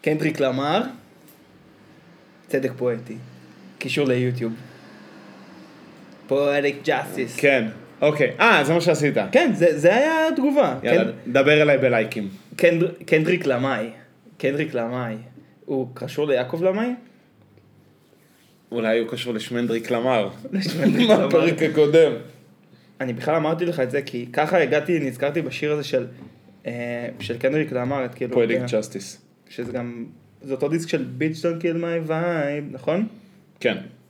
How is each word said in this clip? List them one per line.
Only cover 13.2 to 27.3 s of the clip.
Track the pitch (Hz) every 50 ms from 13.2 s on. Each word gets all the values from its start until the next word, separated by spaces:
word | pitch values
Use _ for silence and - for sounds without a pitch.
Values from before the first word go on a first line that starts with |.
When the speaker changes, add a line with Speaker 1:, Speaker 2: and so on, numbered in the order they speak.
| 156 170 180 170 -
Speaker 1:
למאי. | 143 127 120 131 135 139 107 110 117 110 - - _ _ _ _ - - _
קנדריק | - 135 139 147 156 156 -
למאי. | 123 117 117 123 127 123 117 110 110 117 - - - - _ _ _ -
הוא | - 139 135 127 127 -
קשור | - - 156 - - 147 151
ליעקב | 135 123 127 127 - 165
למאי? | 175 185 190 208 233 247 247 240 - - - _ _ _ _ _ - _ _ - _ _ _ _ _ _ _ _ _ _ _ _ _ _ _ _ _ _ _ _ _ _
Speaker 2:
אולי | 113 117 113 110 110 117
הוא | 113 113
קשור | - 120 - 123 117
לשמנדריק | 107 - - 123 120 120 113 113 117 113 -
למר. | 123 117 120 131 131 113 101 95 - -
Speaker 1:
<laughs> | - -
לשמנדריק | - 190 - - - 165 - - - 226 247 220
Speaker 2:
מהפרק | 208 - 185 - 170 165 165 170 156 160
Speaker 1:
למר. | 160 151
Speaker 2:
הקודם. | 151 151 151 147 147 165 165 147 117 - - - - - - _ - _ _ _ - - _ _ _ _
Speaker 1:
אני | 135 127
בכלל | 120 113 - 156 156
אמרתי | 165 151 151 165 160 175
לך | 170 170 143
את | 131 120
זה, | 127 143
כי | 139 - - 123 120 123
ככה | 120 - 147 151 180 180
הגעתי, | 156 131 135 151 - - 175 160
נזכרתי | 143 135 120 123 139 143 147 170
בשיר | 151 131 127 - 147 147
הזה | 151 151 139
של, | - - 131 123 123 - - - - - - _ - - _ _
אה, | - 120 120 120 120 120 120 120 117 117 -
של | - -